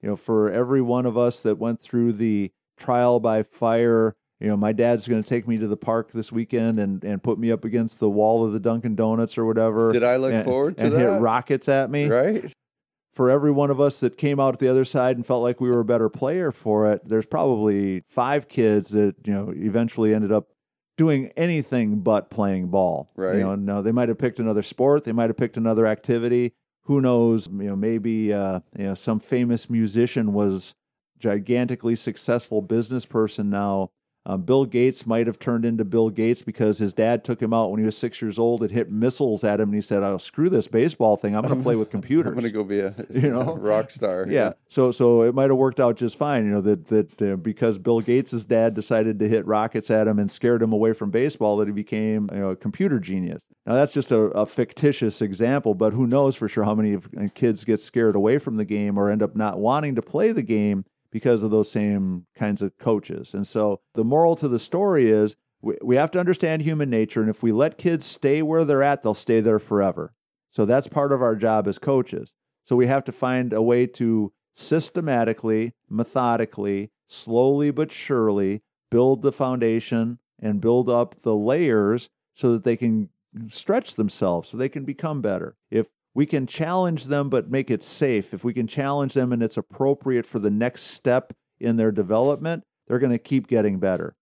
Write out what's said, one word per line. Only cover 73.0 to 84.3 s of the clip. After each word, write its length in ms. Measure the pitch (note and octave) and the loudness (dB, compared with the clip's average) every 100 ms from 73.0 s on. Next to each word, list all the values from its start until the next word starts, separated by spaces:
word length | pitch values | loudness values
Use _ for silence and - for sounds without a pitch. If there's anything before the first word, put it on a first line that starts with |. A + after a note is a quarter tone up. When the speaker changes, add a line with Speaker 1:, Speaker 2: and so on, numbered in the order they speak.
| C3+ | -2
Speaker 1:
to 60 | |
find 400 | - B2+ B2+ B2 | -6 -2 -2 -2
a 80 | G#2+ | 0
way 280 | A2+ A#2+ B2 | 2 2 0
to 440 | - A#2+ A2+ G2+ _ _ | -2 0 0 -2 _ _
systematically, 1200 | - - D#3 - F3 D#3 B2 A#2 A2 A2+ A2 A2+ - _ | -20 -2 -2 -2 -6 -2 0 0 -2 -2 -2 -2 -10 _
methodically, 1000 | G#2 A#2 C3+ B2 A#2 A2+ - G2+ G2 G#2 _ _ | -6 -4 -2 0 0 -2 -4 -4 -4 -6 _ _
slowly 640 | - - A2+ C3 C#3+ D3 | -18 -2 2 2 2 0
but 200 | C#3+ D#3 | -2 -4
surely 720 | - - C3 A2 G2+ F#2+ G#2+ _ _ _ | -6 -4 0 2 2 0 -4 _ _ _
build 320 | A#2 B2+ C3 | 2 4 4
the 100 | C#3 | 0
foundation 840 | - C3+ B2+ A#2 A2+ - A#2 A2+ A#2+ _ _ | -2 -4 0 0 0 -2 -2 -2 -6 _ _
and 200 | G#2+ G#2 | -4 -2
build 280 | A2 B2 B2+ | 2 2 2
up 280 | A#2+ A#2+ - | 0 0 -4
the 120 | - | -2
layers 720 | G#2+ G#2+ D3 E3 A2 G2+ A#2+ - _ _ | 0 0 0 2 2 2 0 -4 _ _
so 180 | _ B2 | _ 0
that 120 | A#2 | 2
they 120 | A#2+ A2+ | 0 0
can 320 | A#2+ A2 G2+ _ _ A2 A2+ | 0 0 -4 _ _ -18 -16
stretch 460 | - - A3 - | -14 -2 -2 -2
themselves, 540 | - G#2 - F#2+ | -4 -4 -2 -2